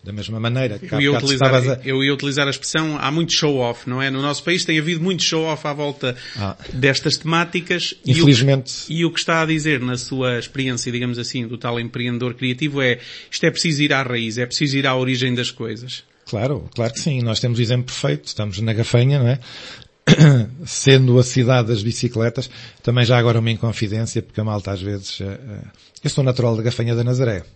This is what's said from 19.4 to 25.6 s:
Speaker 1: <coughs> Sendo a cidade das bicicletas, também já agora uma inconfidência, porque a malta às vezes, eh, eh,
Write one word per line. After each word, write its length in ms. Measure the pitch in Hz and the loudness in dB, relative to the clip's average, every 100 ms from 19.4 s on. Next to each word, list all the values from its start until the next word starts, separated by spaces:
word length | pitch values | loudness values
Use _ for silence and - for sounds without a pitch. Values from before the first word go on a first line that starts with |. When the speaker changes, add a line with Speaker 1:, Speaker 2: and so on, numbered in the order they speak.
| - - - - - _ - | -6 -18 -18 -18 -20 _ 4
Speaker 1:
<coughs> 420 | - 156 131 110 131 | 8 8 8 2 -8
Sendo 540 | 165 - - 131 127 120 | -10 0 6 8 8 6
a 40 | |
cidade 460 | 123 131 120 127 110 | 4 2 4 4 2
das 140 | 117 | 0
bicicletas, 680 | 107 113 120 110 113 123 123 - - - | 0 -2 -2 0 0 -2 -10 -14 -20 -6
também 220 | - 123 | 0 2
já 140 | 117 123 | 4 6
agora 200 | 117 117 | 4 2
uma 120 | 113 | 2
inconfidência, 720 | 110 120 104 104 110 113 113 | 0 -2 -2 -4 -2 -2 -4
porque 180 | - - | -6 -4
a 40 | |
malta 260 | 110 104 98 | -2 -4 -4
às 100 | 98 | -6
vezes, 400 | 98 101 95 - | -6 -6 -8 -10
eh, 40 | 98 | -10
eh, 380 | 98 123 104 | -10 -14 -16